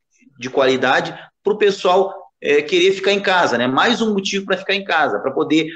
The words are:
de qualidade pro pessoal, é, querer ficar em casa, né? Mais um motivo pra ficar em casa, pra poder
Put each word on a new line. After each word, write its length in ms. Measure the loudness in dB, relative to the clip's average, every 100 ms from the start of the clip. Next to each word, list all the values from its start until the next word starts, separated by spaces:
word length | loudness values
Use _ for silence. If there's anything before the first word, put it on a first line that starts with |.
| _ _ _ _
de 100 | -6
qualidade 680 | 0 2 2 2 2 0 -8 -18 _
pro 160 | -4 2
pessoal, 560 | 2 2 2 2 2 -4 -16 _
é, 220 | 0 0
querer 300 | 2 2 2
ficar 200 | 2 0
em 80 | 0
casa, 380 | 0 2 2 0
né? 80 | 0
Mais 340 | 0 0 0
um 120 | 0
motivo 340 | -2 -2 -4 -4
pra 100 | -4
ficar 180 | -4
em 100 | -4
casa, 340 | -2 0 0 -2
pra 120 | -4
poder 380 | -4 0 0 0